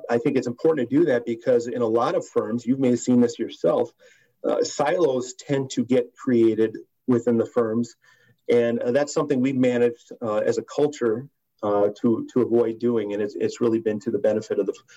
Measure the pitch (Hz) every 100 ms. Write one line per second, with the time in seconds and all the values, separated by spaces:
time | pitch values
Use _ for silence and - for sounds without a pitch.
0 | - 120 143 135 123 120 160 151 120 139
1 | 165 120 120 113 135 120 123 120 113 117
2 | 135 175 - 120 107 120 117 135 127 120
3 | - 123 120 - 104 - - - - _
4 | - _ _ _ - - - - 147 180
5 | 156 131 123 - - 139 131 - 120 127
6 | 120 _ - 120 113 110 110 - - _
7 | - 120 120 117 110 123 113 113 117 -
8 | _ _ _ _ - 120 117 117 117 131
9 | 147 160 147 131 131 127 127 120 120 -
10 | - - 113 107 - 113 - - 147 147
11 | 117 110 139 _ _ - 107 101 104 -
12 | 123 107 98 127 107 117 113 113 120 113
13 | 101 101 104 - 110 - 120 113 110 107
14 | 120 104 107 107 110 101 98 - _